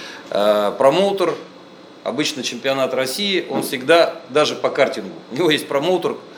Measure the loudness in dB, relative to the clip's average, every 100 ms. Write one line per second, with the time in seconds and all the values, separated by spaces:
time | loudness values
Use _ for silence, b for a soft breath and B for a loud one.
0 | B B -4 2 4 4 2 4 4 4
1 | 2 0 -2 -2 -8 -20 -20 -20 -20 -12
2 | -6 -4 -4 -4 -6 -4 -2 0 0 0
3 | -2 -2 -2 -2 -2 -4 -4 -4 4 4
4 | 4 -2 -2 2 2 0 -2 2 2 0
5 | -8 -12 -8 -2 0 0 0 -2 0 0
6 | -2 -6 -12